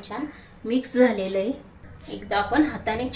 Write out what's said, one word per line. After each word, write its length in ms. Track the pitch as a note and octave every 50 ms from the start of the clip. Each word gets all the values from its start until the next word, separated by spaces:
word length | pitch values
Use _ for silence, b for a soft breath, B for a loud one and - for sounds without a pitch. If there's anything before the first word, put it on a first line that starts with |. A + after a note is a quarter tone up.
| - -
छान 160 | G3+ A#3+ D4 D4+ B B B B B B -
मिक्स 280 | A3 A#3+ B3+ B3+ - -
झालेलं 440 | B3 B3 B3+ A3 G3+ F#3+ F#3 F#3+ F#3+
आहे. 140 | F#3+ A3 C4+ - - - - - - - - - - -
एकदा 260 | G#3 G3 G3+ - G#3 G3+
आपण 260 | G3+ G3+ A#3 C#4+ D4+
हाताने 440 | - - G3+ - A3+ A3 A3 B3 B3+ -